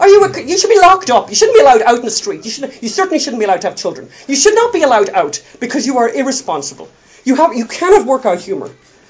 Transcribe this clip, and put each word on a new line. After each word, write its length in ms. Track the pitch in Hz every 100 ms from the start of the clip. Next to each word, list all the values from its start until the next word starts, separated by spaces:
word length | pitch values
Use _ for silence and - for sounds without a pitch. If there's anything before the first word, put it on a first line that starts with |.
are 80 | -
you 160 | 403
a, 180 | 392 330
you 160 | 254 370
should 100 | 440
be 120 | 415
locked 300 | 359 381 262
up. 180 | 226 190
You 60 | -
shouldn't 200 | 440 240
be 40 |
allowed 200 | 277 226
out 160 | 233 240
in 40 |
the 60 | 240
street. 340 | - 208 160
You 60 | 220
shouldn't, 320 | 269 269 -
you 60 | 233
certainly 320 | - 370 311
shouldn't 180 | 285 233
be 60 |
allowed 160 | 208 180
to 80 | 196
have 80 | -
children. 320 | 180 139 - - -
You 80 |
should 220 | 277 427 440
not 160 | 480
be 100 | 370
allowed 280 | 285 220 196
out 300 | 190 151 - - -
because 260 | 240 302 240
you 120 | 254
are 100 | 254
irresponsible. 760 | 277 262 - - 151 139 - - _ _ _
You 120 | 247 269
have, 180 | 330
you 120 | 233 233
cannot 380 | - - 403
work 220 | 240 254 214
out 140 | 180
humour." 280 | 196 147 107 - _ _